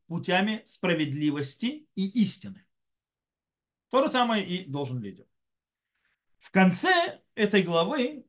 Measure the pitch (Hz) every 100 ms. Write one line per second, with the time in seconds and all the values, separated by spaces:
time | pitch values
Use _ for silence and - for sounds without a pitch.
0 | - 165 135 180 208 214 - - 180 165
1 | 143 143 147 143 139 - 233 302 _ -
2 | 190 240 190 - 202 190 _ _ _ _
3 | _ _ _ _ _ _ _ _ - 262
4 | 269 247 240 220 185 180 143 143 131 127
5 | 101 95 - _ _ _ _ _ _ _
6 | _ _ _ _ - 190 185 180 349 349
7 | 359 - _ - 208 202 170 170 185 294
8 | 254 302